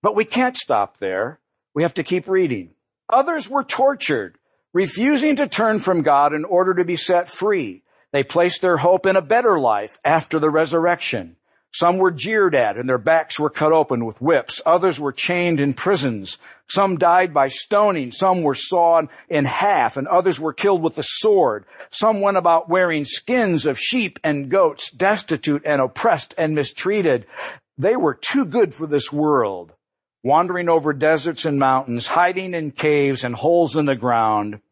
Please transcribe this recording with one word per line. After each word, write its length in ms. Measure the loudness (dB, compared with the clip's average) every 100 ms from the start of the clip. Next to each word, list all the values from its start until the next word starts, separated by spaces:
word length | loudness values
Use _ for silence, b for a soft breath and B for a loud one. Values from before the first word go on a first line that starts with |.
But 120 | -2
we 120 | -2 -2
can't 280 | 0 -2
stop 440 | -4 -2 -2 -2 _
there. 420 | -6 -4 -4 -8 _ _ _
We 80 | -4
have 120 | -2
to 100 | -2
keep 240 | -4 -4 0
reading. 460 | 0 0 -4 -8 _ _ _ _
"Others 400 | 0 0 -4 -4
were 160 | -4
tortured, 720 | -4 0 0 0 -4 -4 -4 _ _ _ _
refusing 600 | -2 -2 0 0 2 2 0
to 120 | -2
turn 300 | 0 0 0
from 240 | 0 0
God 320 | 2 4 2
in 100 | 0
order 300 | 0 2 2
to 100 | 0
be 120 | 0 -2
set 340 | 0 0 0
free. 540 | -4 0 0 -2 -10 _ _ _
They 100 | -4
placed 380 | 0 2 2 2
their 160 | 0 2
hope 300 | 4 4 4
in 100 | 2
a 60 |
better 360 | 2 2 4 2
life 380 | 2 0 -4 -6
after 340 | 0 0 2 0
the 120 | 2
resurrection." 840 | 2 0 0 0 -2 -4 -8 -10 _ _ _ _ 0
Some 220 | 0 4
were 120 | 2
jeered 440 | 0 -4 0 2
at, 240 | 2 0 -2
and 100 | -2
their 80 | -2
backs 420 | 2 2 0 -4
were 120 | -4
cut 200 | 0 2
open 360 | 2 2 -2 -4
with 120 | -4
whips. 440 | 0 0 0 -4
Others 340 | 2 2 2 -2
were 140 | -6
chained 480 | -6 -4 -2 0 0
in 140 | 0
prisons. 640 | -2 -2 0 -2 -6 -10 -16 B B B
Some 260 | 0 0 2
died 380 | 4 4 2
by 140 | 0 0
stoning. 640 | -2 -2 2 2 0 -6
Some 280 | -2 0 0
were 120 | 0
sawn 560 | -2 -2 2 4 4 0 B B
in 160 | -2
half, 540 | 0 0 0 2 0 -2
and 100 | 0
others 320 | 0 2 -2
were 140 | -6
killed 280 | -2 0 0
with 120 | 0
the 80 | -4
sword. 640 | -8 -2 2 4 2 0 _ B B
Some 320 | -2 0 2
went 160 | 2 2
about 320 | 4 2 2
wearing 340 | 0 2 0
skins 640 | -4 -10 -2 0 2 0 0
of 120 | -2
sheep 400 | -4 -2 -4 -4
and 260 | -4 -4 0
goats, 400 | 2 2 0 -12
destitute 760 | -2 0 0 -2 -4 -2 -2 0
and 160 | 0
oppressed 520 | 0 0 0 0 -4 -4
and 160 | -2
mistreated. 720 | -2 -4 -6 -4 0 0 0 -4 B B B _ -2
They 180 | 0
were 200 | 2 0
too 320 | -2 -4 -2 0
good 260 | 0 0
for 140 | 0 -2
this 260 | -2 -2
world, 580 | -2 2 2 0 -4 -14 _ _ _ _ _
wandering 460 | 0 2 2 -2 0
over 240 | 2 0
deserts 500 | 0 2 2 -2 -4
and 140 | -2 0
mountains, 480 | 2 2 -2 -8 -2
hiding 480 | 0 0 0 -6
in 160 | -8 -8
caves 520 | -4 0 2 0 -2
and 120 | -6
holes 420 | -4 0 2 2 0
in 80 |
the 120 | -2 -2
ground. 640 | 0 0 2 0 -4 -10 _